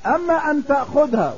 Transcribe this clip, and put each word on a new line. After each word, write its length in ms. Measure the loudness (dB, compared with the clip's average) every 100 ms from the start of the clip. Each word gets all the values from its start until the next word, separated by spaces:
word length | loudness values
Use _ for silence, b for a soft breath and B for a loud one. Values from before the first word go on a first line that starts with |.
| -2
أما 460 | -2 0 0 0
أن 140 | -2 0
تأخذها 680 | -2 0 2 2 2 0